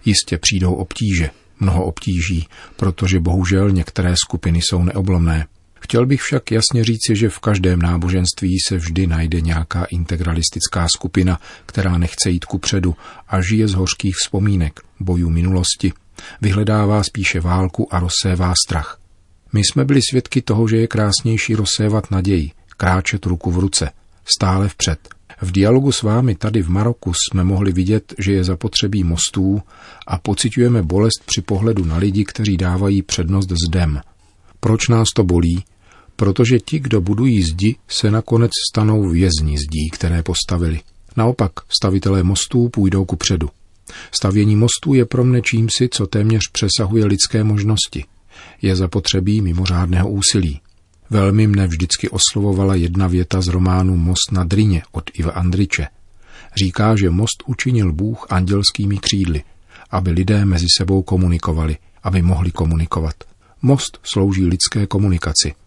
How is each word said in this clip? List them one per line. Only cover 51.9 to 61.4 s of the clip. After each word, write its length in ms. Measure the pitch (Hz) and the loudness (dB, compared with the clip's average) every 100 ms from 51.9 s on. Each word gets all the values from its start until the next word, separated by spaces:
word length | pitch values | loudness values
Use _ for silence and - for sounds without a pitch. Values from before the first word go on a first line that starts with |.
| - 98 | -4 -4
oslovovala 640 | 95 - - 101 95 98 95 | -2 -2 0 0 0 2 2
jedna 320 | 85 87 92 | 0 0 0
věta 340 | 90 90 95 | 0 0 -2
z 60 | 87 | 0
románu 500 | 90 92 92 92 90 | 2 2 2 2 2
Most 340 | 85 87 - | 0 0 -2
na 120 | 95 | -2
Drině 400 | 85 98 107 87 - | 0 2 2 2 -2
od 120 | - - | -10 -10
Iva 180 | - 80 | -4 -4
Andriče. 560 | 90 90 92 98 - 73 _ - - - - - - | -2 -2 0 0 -2 -6 _ -20 -20 -20 -20 -14 -2
Říká, 380 | 98 87 107 110 | -2 2 2 4
že 140 | 95 | 2
most 340 | 87 113 - - | 2 0 -4 -6
učinil 460 | 123 131 123 95 | -4 0 0 0
Bůh 360 | 78 104 110 - | 0 -4 -6 -4
andělskými 680 | 92 92 101 101 - 101 101 | -2 0 2 0 -2 -2 -2
křídly, 460 | - 101 90 76 - - - - - | -2 -2 0 -2 -6 -20 -20 -20 -6
aby 200 | 92 87 | -2 0
lidé 340 | 85 92 104 101 | 0 2 2 2
mezi 200 | 90 85 - | 2 0 0
sebou 240 | 90 95 | 2 0
komunikovali, 760 | 92 92 90 85 | 2 0 2 0